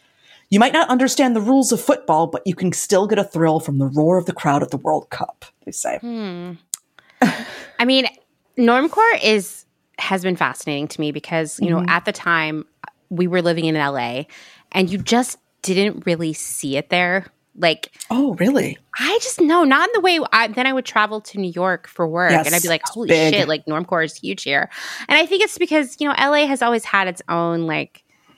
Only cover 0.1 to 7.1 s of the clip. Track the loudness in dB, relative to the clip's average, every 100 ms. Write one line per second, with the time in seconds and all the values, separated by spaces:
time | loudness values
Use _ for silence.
0.1 | _ _ -20 _ 4 4 4 2 2 2
1.1 | 2 2 2 2 2 4 0 2 0 2
2.1 | 0 0 -2 -4 -2 -2 -2 0 2 2
3.1 | 0 -2 0 2 2 -2 -2 0 2 4
4.1 | 2 0 -4 0 0 -2 -4 -2 -4 -4
5.1 | -10 -10 -12 -20 _ -14 -8 -6 -6 -8
6.1 | -8 -8 -8 -12 -14 _ -14 _ _ _